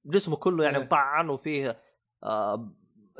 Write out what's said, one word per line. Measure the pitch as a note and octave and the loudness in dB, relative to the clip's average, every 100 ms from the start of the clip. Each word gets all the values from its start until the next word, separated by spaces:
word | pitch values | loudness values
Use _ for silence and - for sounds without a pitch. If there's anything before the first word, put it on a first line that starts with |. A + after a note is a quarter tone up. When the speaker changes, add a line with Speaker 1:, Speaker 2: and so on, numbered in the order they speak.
| C#3+ | -2
Speaker 1:
جسمه | F#3 F3+ D3+ | 0 0 0
كله | F#3 F3 | 0 2
يعني | D3+ C3+ | 2 2
Speaker 2:
إيه. | |
Speaker 1:
مطعن | C3 D#3+ C#3 D3+ E3 | 2 2 4 2 0
وفيه، | C3+ D#3 D3 C3+ A2+ _ _ _ _ | -2 -4 -4 -4 -6 _ _ _ _
آه، | G#2+ G#2+ G#2 G#2 A2 - _ _ _ - | -4 -2 0 -2 -6 -16 _ _ _ -6